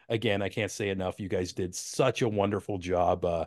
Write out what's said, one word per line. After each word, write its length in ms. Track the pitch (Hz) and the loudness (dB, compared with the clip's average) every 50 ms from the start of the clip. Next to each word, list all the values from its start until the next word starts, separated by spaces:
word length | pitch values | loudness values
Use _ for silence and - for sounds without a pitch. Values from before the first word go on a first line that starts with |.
| _ - | _ -2
again, 320 | 117 110 117 113 101 101 | -2 0 2 2 2 2
I 80 | 98 95 | 0 -2
can't 220 | - 120 104 95 | -2 -2 -2 -2
say 180 | - - 107 98 | -2 -2 -2 -2
enough. 300 | 98 95 92 92 - - | 0 0 -2 -4 -4 -4
You 80 | 104 92 | -4 -2
guys 240 | 101 92 92 85 - | 0 0 -2 -2 -2
did 220 | - 92 90 - | -4 -4 -4 -4
such 460 | - - - - - 143 131 123 - | -8 -10 -4 0 2 2 2 2 2
a 80 | 127 113 | 0 0
wonderful 480 | 107 101 101 101 104 98 - - 104 | 2 2 2 2 0 -2 -4 -4 -6
job, 480 | 87 85 90 90 87 87 87 90 87 90 | -4 -2 0 2 4 4 4 2 2 2
uh, 200 | 87 85 82 82 | 0 0 0 -2